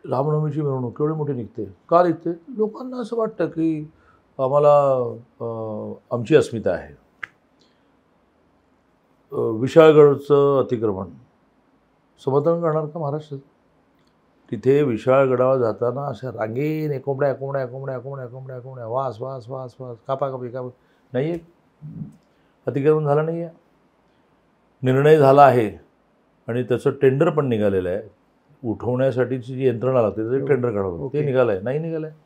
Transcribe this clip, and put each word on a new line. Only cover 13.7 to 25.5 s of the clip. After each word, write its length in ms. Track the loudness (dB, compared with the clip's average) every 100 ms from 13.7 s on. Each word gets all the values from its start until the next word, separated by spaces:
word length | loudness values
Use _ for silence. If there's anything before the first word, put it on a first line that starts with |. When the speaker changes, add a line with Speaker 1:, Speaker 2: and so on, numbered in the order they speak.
| _ _ _ _ _ _ _ _
Speaker 1:
तिथे 320 | -2 2 2
विशाळगडावर 760 | 2 0 2 4 4 2 2 2
जाताना 480 | 0 -2 -4 -4 -8
अशा 240 | -10 -12
रांगेने 680 | -6 -6 -4 -4 -4 -4 -6
कोंबड्या, 360 | -6 -2 -2
कोंबड्या, 320 | -2 -6 -6 -8
कोंबड्या, 320 | -10 -10 -10
कोंबड्या, 280 | -12 -14 -14
कोंबड्या, 320 | -16 -16 -16
कोंबड्या, 280 | -16 -14 -6
वास, 340 | -4 -4 -6
वास, 280 | -12 -12 -12
वास, 260 | -12 -14 _
वास, 160 | -16 -16 -8
कापा, 220 | -4 -4
कापी, 180 | -6 -10
कापा, 200 | -10 -12 -16 _ _ _
नाही 180 | -4 -4
आहे, 80 | -6 -10 _ _ _ -18 -14 -16 -16 _ _ _ _ -6
अतिक्रमण 380 | 0 2 2
झालं 200 | 2 0
नाही 180 | 0 -6
आहे, 80 | -10 -16 _ _ _ _ _ _ _ _ _ _ _ _
निर्णय 360 | 0 4 6 8
झाला 240 | 8 10
आहे 360 | 8